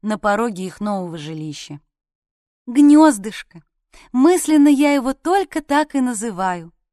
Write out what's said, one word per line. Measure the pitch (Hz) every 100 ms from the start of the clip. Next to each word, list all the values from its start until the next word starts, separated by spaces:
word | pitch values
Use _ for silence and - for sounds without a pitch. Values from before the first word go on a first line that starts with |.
на | 214 208
пороге | 214 208 233 180 185
их | -
нового | 208 196 175 160
жилища. | 151 160 156 147 - 147 _ _ _ _ _ _ _ _ -
«Гнездышко! | 247 294 294 311 214 208 - - 165 _ _ _ _ _
Мысленно | 247 302 359 - 311 285
я | 277 294
его | 285 254
только | 269 330 392 370 320
так | - 285 294 277
и |
называю», | 247 220 233 180 190 175 165 _ _